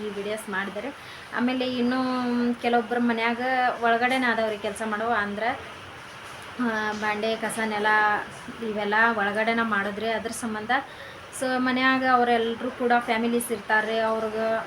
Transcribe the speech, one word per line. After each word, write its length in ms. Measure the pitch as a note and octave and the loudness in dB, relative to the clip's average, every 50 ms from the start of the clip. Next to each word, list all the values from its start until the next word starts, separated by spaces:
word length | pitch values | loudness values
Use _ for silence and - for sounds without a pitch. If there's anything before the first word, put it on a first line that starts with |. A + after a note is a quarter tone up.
| G#3+ | -6
ಈ 40 | G#3+ | -6
ವಿಡಿಯೋಸ್ 400 | G3+ G3+ G3 G#3 G#3+ G#3+ G#3+ G#3+ | -6 -6 -4 -4 -6 -6 -6 -6
ಮಾಡ್ದೆ 320 | G3 F#3+ G3 G3 F#3 G#3 | -4 -4 -4 -4 -6 -8
ರೀ. 100 | G#3+ C#4 C#4 - - - - - - - - | -8 -8 -10 -12 -16 -16 -16 -16 -14 -8 -4
ಆಮೇಲೆ 300 | - B3 B3+ B3+ B3+ B3+ B3+ B3+ B3 | -2 0 0 0 0 -2 -2 0 0
ಇನ್ನೂ 200 | A#3+ A#3+ B3+ C4 C4 B3+ B3+ B3+ B3 A#3+ A#3+ A#3+ A#3+ A#3+ A#3+ - | 0 0 2 0 0 0 0 -2 0 0 0 0 0 0 -2 0
ಕೆಲವೊಬ್ರ 360 | - A#3+ A#3+ A#3+ A3+ A3 B3 A#3+ | 0 2 2 2 2 2 0 0
ಮನ್ಯಾಗ 420 | A#3+ A#3+ A3+ A3+ A3+ A#3 A#3 A3+ B3 C4 C4 B3+ B3 B3 - A3+ A#3 | 2 2 2 2 2 0 0 0 0 0 2 2 2 2 0 2 2
ಒಳಗಡೆನ 420 | A#3 A#3 A3+ B3 B3+ C4 C4 B3+ A#3+ A3+ | 4 4 4 4 2 2 2 2 2 2
ಅದಾವ್ರಿ 240 | A3 A3+ G#3+ G#3+ G3+ | 2 0 0 -2 -2
ಕೆಲ್ಸ 240 | - G#3+ G3 - A3+ | -4 -6 -4 -4 -4
ಮಾಡೋ, 240 | A3 G#3+ G#3 A3+ A#3+ | -4 -2 -2 0 0
ಅಂದ್ರೆ, 400 | A#3 G#3 G3+ G3+ G3+ G#3 A3 A#3+ | 0 0 0 -2 -2 -2 -2 -2
ಆ, 1400 | C#4 - - - - - - - - - - - - - - - - - - - - - B3 A#3 A3 G#3+ G#3+ G#3+ G#3 G#3 | -2 -4 -8 -14 -14 -16 -16 -16 -16 -16 -16 -16 -16 -16 -16 -16 -14 -14 -14 -14 -6 -2 -2 0 0 0 -2 -2 -4 -2
ಬಾಂಡೆ, 340 | G#3+ G#3+ G#3 G#3 G#3+ A3 A3+ | -2 -2 -2 0 0 -2 -2
ಕಸ, 240 | A3 A3 G#3 - A#3 A3 | 0 -2 -4 -2 -2 -2
ನೆಲ 220 | G#3+ G#3+ G#3 G#3 G#3+ G#3+ G#3+ G#3+ G#3 G#3 - - - - - - - - - A#3 A3 | -2 0 0 2 4 4 6 6 4 2 0 -2 -6 -10 -14 -14 -14 -10 -8 -6 -4
ಇವೆಲ್ಲ 240 | G#3 G#3+ G#3 G3+ G#3+ A3 A3+ A#3 A3+ G#3+ | -2 -2 0 2 4 6 6 6 4 2
ಒಳಗಡೆನ 420 | G3 G3+ G3+ G#3+ A3 A3+ A#3 A#3 A#3 | 0 0 0 0 2 2 2 2 2
ಮಾಡಿದ್ರಿ 460 | A3 G#3 G3 G3 G#3 G3+ G#3 A3 A3+ | 0 0 0 0 -2 -4 -2 -2 -2
ಅದ್ರ 220 | A3 G#3+ G#3+ A3+ | -2 -2 -2 -4
ಸಂಬಂಧ. 400 | A#3 - - A3+ G#3+ G#3+ G#3+ A3+ B3 - - - - - - - - - - - - - | -6 -6 -6 -6 -6 -6 -2 0 0 0 0 -4 -12 -14 -14 -16 -16 -16 -16 -14 -8 -4
So 80 | C4+ B3+ B3+ B3+ | -2 0 0 2
ಮನ್ಯಾಗ 460 | B3+ B3+ B3+ B3+ C4 C4 C4 C4 C4 C4 | 2 2 2 4 4 4 4 4 4 4
ಅವರೆಲ್ಲರೂ 600 | B3+ A#3+ A#3+ A#3+ A#3+ A3+ A3+ A#3 A3+ A3 B3 B3+ | 6 6 6 6 4 4 4 0 -2 -2 -4 -6
ಕೂಡ 220 | - - B3+ A#3+ A#3+ A#3+ | -4 0 2 4 4 4
ಫ್ಯಾಮಿಲೀಸ್ 520 | A#3+ - A3+ A3 A#3 A#3 A#3 A#3+ A#3 - | 4 2 0 2 2 2 2 0 0 0
ಇರ್ತಾರೆ, 480 | A3+ G3+ G3+ - A3 G#3+ G#3+ G#3+ A3+ A3+ | -6 -6 0 2 2 2 4 2 0 2
ಅವ್ರಿಗೆ 480 | A3 A3 A3 A3 A3 G#3+ G#3+ A3 A3 A3 A3+ A3 - | 2 2 0 0 -2 -2 -2 0 0 0 0 0 -2